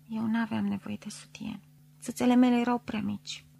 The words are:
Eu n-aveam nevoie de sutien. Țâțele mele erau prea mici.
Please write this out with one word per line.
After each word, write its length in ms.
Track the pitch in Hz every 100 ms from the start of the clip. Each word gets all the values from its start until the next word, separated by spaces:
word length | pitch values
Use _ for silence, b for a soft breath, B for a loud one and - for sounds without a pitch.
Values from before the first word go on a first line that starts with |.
| -
Eu 180 | 220 220
n-aveam 380 | 226 220 220
nevoie 320 | 202 202 208 208
de 100 | 214
sutien. 500 | - - - - - - - - _
Țâțele 340 | - - 247
mele 200 | 247 247 240
erau 220 | 240 240
prea 180 | - 214
mici. 440 | 202 202 - - -